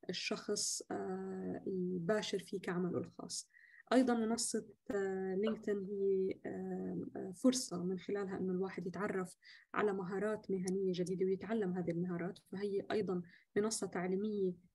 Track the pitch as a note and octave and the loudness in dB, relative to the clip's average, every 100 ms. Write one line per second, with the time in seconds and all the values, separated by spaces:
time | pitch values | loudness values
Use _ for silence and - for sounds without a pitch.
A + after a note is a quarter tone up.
0 | - F3+ - G#3 - G#3 - - - - | -4 -4 -2 -4 0 0 0 -2 -4 -4
1 | G3 F#3+ F#3+ F#3+ F#3 F3+ G#3 F#3+ F3+ F#3 | -2 -4 -4 -4 -4 -2 -2 0 0 0
2 | E3+ G#3+ F#3 G3 - G3 F#3+ F3 F3+ C3 | 2 2 2 -4 -4 -6 -2 0 0 0
3 | - - - - - - - - - A#3+ | -4 -10 -8 -8 -10 -20 -20 -20 4 6
4 | B3+ A#3 A3 A#3 - A3 A3 - - G3+ | 6 4 2 2 0 -2 -4 -18 -4 -2
5 | G3 F#3+ F#3+ F#3+ G#3+ G#3+ A3 G3+ F#3+ G3+ | 0 0 0 2 2 0 0 -2 -2 0
6 | G3 F#3+ F#3+ - - F#3+ F#3 F#3 F#3 F3+ | 2 4 2 -2 -6 -6 -4 -4 -4 -4
7 | - - F#3+ F3+ C4 B3+ - F3 F3+ F#3 | -6 -6 -8 2 4 4 -2 -2 -2 -2
8 | - G3+ G3 G3 F#3 F3+ F#3+ F#3+ F#3 F3 | -2 -4 -2 -2 -2 0 -2 -4 -6 -4
9 | G#3 G3 F3+ - - - - - - - | -2 -2 -4 -8 -20 -20 -6 2 2 2
10 | F3+ G3 G#3 G#3+ - F#3+ F#3 F#3+ F#3+ F3 | -2 0 0 0 0 0 2 2 2 2
11 | F3 F#3 F#3 F#3+ F#3 A3+ F#3+ F3+ E3+ E3+ | 0 2 2 2 0 2 2 2 0 0
12 | F3+ E3+ E3+ C4+ _ F#3+ G3+ G3 F#3+ G#3 | 0 0 -2 -4 _ -4 -2 -2 0 0
13 | F#3+ F3+ F3 - _ - G#3+ A3+ F#3+ F#3 | 0 -2 -4 -16 _ 0 2 0 -2 -2
14 | F3+ F#3+ G#3+ G#3 F#3 F3 - | 0 0 0 2 0 0 -12